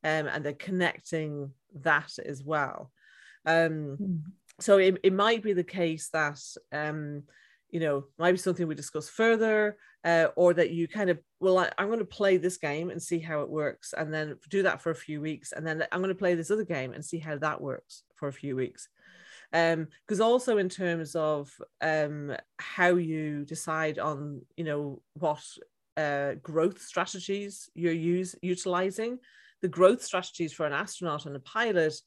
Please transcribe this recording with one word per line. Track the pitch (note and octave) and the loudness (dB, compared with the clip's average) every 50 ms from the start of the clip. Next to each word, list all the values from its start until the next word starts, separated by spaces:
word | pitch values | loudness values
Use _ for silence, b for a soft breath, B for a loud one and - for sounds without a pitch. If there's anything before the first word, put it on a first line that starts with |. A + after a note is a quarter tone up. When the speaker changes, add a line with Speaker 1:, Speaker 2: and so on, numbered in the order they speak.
| - | 0
Speaker 1:
um, | D#3 D#3 D#3+ D3+ C3+ | 0 0 0 0 -2
and | - D3+ C#3+ | -4 -4 -4
they're | D3 C#3+ | -4 -6
connecting | - - F#3 F#3+ F3+ F3 D#3+ - - _ - - D#3+ D#3 D3+ D3 C#3+ C#3+ C#3 C3+ _ _ _ - D3+ | -6 -6 -4 0 2 2 0 0 -2 _ -6 -4 -4 -4 -4 -6 -6 -8 -10 -12 _ _ _ -18 -4
that | C3+ D#3+ D3+ C#3+ C#3+ - - - | 2 4 4 4 2 -4 -14 -12
as | - - C#3+ C3 C#3 | -10 -10 -10 -10 -6
well. | C#3+ D#3+ D3+ C#3+ C3 - G1+ - C3 _ B B B B B B B B B B D#3+ | -2 -2 0 0 -2 -4 -10 -14 -16 _ B B B B B B B B B B 2
Um, | E3 E3 E3 E3 D#3+ D#3 D3+ C#3+ C#3 D3+ | 4 4 4 4 0 -4 -6 -6 -6 -4
Speaker 2:
Mm. | G3+ F#3+ F3+ D#3+ D3+ E3+ G3 _ _ _ - - | -2 -2 -2 -2 -4 -8 -14 _ _ _ -16 -6
Speaker 1:
so | - - G3+ G3 | 6 6 8 8
it, | F#3+ F#3+ F#3 F3+ - | 8 6 4 6 4
it | F#3+ F#3 | 4 6
might | F#3+ G3+ A3 A3+ A3+ | 6 4 4 4 2
be | G#3 G#3+ G3+ | 2 0 0
the | F3+ F3 | 0 0
case | F3+ - F#3+ F3 E3+ D#3+ D#3 - - | -2 -2 0 0 0 0 -4 -8 -4
that, | - D#3+ D#3 D3 D3 C3+ - - - - _ _ | 0 0 0 0 -2 -6 -14 -16 -16 -16 _ _
um, | - D3 D3+ D3+ D#3 D#3 D3+ D3 D3 D3 C#3 b b b b b b b b b | -6 -4 -4 -2 -4 -6 -6 -6 -8 -10 -12 b b b b b b b b b
you | - E3+ | -4 -2
know, | D#3+ D#3 C#3+ C#3 C#3 - _ - | 0 2 0 0 -2 -6 _ 2
might | E3 F3+ F#3 | 4 4 4
be | F#3 | 4
something | - F#3+ F3+ F3 F3 D#3+ | 2 -2 0 0 -2 -4
we | D#3 | -4
discuss | C#3+ C#3+ - _ D#3 D3+ - | -6 -8 -8 _ -8 -8 -8
further, | - - A3+ A3+ A3+ A3 A3+ A3 G#3+ G#3+ G#3+ G#3 G#3 b b b b b - | -2 2 4 4 4 4 4 2 2 2 2 0 -2 b b b b b 0
uh, | E3+ E3+ E3 E3 - - | 2 4 4 4 2 4
or | - F3+ F3 F3 | 6 6 6 8
that | F3 E3+ - | 6 4 2
you | E3 E3 E3+ D#3+ | 2 -2 -2 -2
kind | - G#3+ G#3 F#3 | -2 -2 2 2
of, | F3 - _ _ _ _ | 2 0 _ _ _ _
"Well, | F3+ F#3+ F#3 F#3 | 2 4 4 4
I, | F3+ - - - | 4 2 0 -2
I'm | G3 G3+ | -2 -2
gonna | A3+ A#3 G#3+ | 0 -2 -2
play | F3+ - - G#3 G3 F#3+ F3+ | -6 -2 0 4 4 4 4
this | D#3 F3+ F3+ - | 4 0 -2 -2
game | - D3+ C#3+ D3+ E3+ F3+ | -4 -4 -2 -2 -4 -4
and | - F3 | -6 -8
see | E3+ - F3+ E3+ | -6 -4 -4 -4
how | D#3+ E3 D#3+ D3+ | -2 -4 -4 -4
it | C#3+ - | -4 -2
works, | - D#3 D3+ C#3 - _ - - - - | -4 -2 -2 -2 -4 _ -12 -10 -6 -6
and | D#3+ D3+ D#3 | -6 -4 -4
then | D#3 D#3 D3+ C#3 - _ - | -4 -4 -6 -8 -12 _ -2
do | - G3 F#3+ | 0 2 2
that | F#3 - - | 2 0 0
for | - E3 | -2 -4
a | D#3+ | -4
few | D#3+ - - D3+ D3 | -4 -6 -8 -8 -6
weeks, | D3 D#3 D#3 - - - - | -4 -6 -6 -8 -10 -12 -10
and | - D#3 | -6 -4
then | D#3+ D#3 D#3+ D#3 - | -4 -2 -2 -2 -2
I'm | - F3+ | -2 -2
gonna | F#3 F#3+ F#3 | -2 -2 -2
play | F#3 G3+ F3+ F3+ | 0 2 2 2
this | E3 E3 - | 2 0 0
other | G3+ A3 G#3+ | 0 -2 0
game | - F3 C#3 C3 B2+ - | -2 -4 -4 -4 -6 -8
and | - D3+ | -10 -10
see | - - E3 | -8 -8 -8
how | D3+ D#3 D3+ C#3 | -6 -6 -6 -2
that | D3+ D#3 D3+ - | -2 -2 -2 -4
works | - C#3 B2+ - _ _ - - _ _ _ | -6 -8 -8 -8 _ _ -20 -20 _ _ _
for | _ - C#3+ | _ -8 -8
a | C3 | -8
few | - - C#3+ C3 | -6 -8 -6 -2
weeks." | C3 C3 - - - - _ B B B B B B B B B B B B - | -2 -4 -4 -6 -14 -20 _ B B B B B B B B B B B B 0
Um, | E3 E3 E3 E3 D#3+ D#3+ D3+ b b b - | 2 4 4 2 0 -2 -8 b b b -4
'cause | G#3+ F#3 | 0 2
also | A3 A3+ A#3+ B3+ B3 - A3+ G#3 | 4 4 4 4 4 2 2 2
in | F#3+ F3+ | 2 0
terms | - - F#3+ F3 E3+ E3 D#3+ D3 - | -2 -2 -2 -2 -2 -2 -4 -4 -4
of, | E3+ D#3 D3+ D3+ D3 C#3+ C3+ - - - _ _ _ | -2 0 0 0 -2 -4 -8 -14 -20 -20 _ _ _
um, | - D#3+ D#3 D#3 D3+ D3 D3+ D3 D3 C#3+ C3 - - _ _ - | -2 0 2 2 0 -2 -2 -6 -6 -8 -8 -10 -10 _ _ -14
how | - - - - F3+ F3+ F3+ | -12 -10 0 4 4 6 6
you | F3+ E3+ D#3+ D#3+ D#3 D#3 D3+ D3 D3 C#3+ | 4 2 0 -2 -2 -2 -4 -4 -6 -6
decide | C#3 D#3+ D#3 - - D#3 D#3+ D#3+ D#3 D3+ - | -8 -10 -10 -6 -4 -2 -2 -2 -2 -2 -2
on, | - D#3 D3+ C#3 D3 D3 C#3+ C3+ - _ _ - | -2 -2 -2 -4 -8 -10 -10 -12 -14 _ _ -8
you | E3+ | -4
know, | D#3 D3 D3 D3 C#3+ C3+ - _ _ _ | -4 -4 -4 -4 -6 -8 -12 _ _ _
what, | D3 E3 D#3 D3+ - - - - - - _ _ _ _ _ _ | -4 -2 -2 -2 -2 -8 -18 -20 -20 -20 _ _ _ _ _ _
uh, | D#3 D#3 D3 C#3+ C#3 C#3+ C#3+ - | -4 -2 0 0 0 -2 -2 -4
growth | - _ - D3+ E3 D#3+ F3 F3+ - | -6 _ -4 0 2 2 2 0 -2
strategies | - - - F3+ E3+ - - F#3+ F3+ - G3 G3+ G3+ G3+ G3 - - - _ | -18 -6 -2 -2 -2 -2 -4 -10 -6 -6 -6 -4 -6 -8 -12 -14 -18 -16 _
you're | - E3+ E3+ E3 | -2 0 0 0
use-, | E3 D#3+ E3+ F3 F3+ F#3 F3+ - - | 2 0 0 0 0 0 -4 -8 -8
utilizing, | - F3+ F3+ F3+ - F#3+ F3+ F3 F#3 G3 F#3+ - A3 A#3 B3 B3 b b b b b b b b | -4 -4 -4 -2 -2 -2 0 0 0 0 -2 -2 -4 -4 -6 -8 b b b b b b b b
the | - F#3 | -4 -4
growth | - E3 F#3 F#3 A#3+ B3 - | 4 8 8 8 8 6 0
strategies | - - F#3 F3+ - - - E3+ D#3 - | -2 -2 -2 -4 -4 -6 -4 -4 -4 -2
for | - E3 | -2 -2
an | D3 C#3+ | 0 0
astronaut | C#3+ - - - - F3+ E3+ D3 D3 - | -2 -4 -4 -6 -6 -4 -2 -2 -2 -4
and | D3 C#3 | -8 -10
a | C#3 | -10
pilot | - - - A3 A#3 A#3 G#3 F3 D#3+ D#3 D3+ - _ | -12 -6 -2 -2 0 2 4 4 4 2 0 -4 _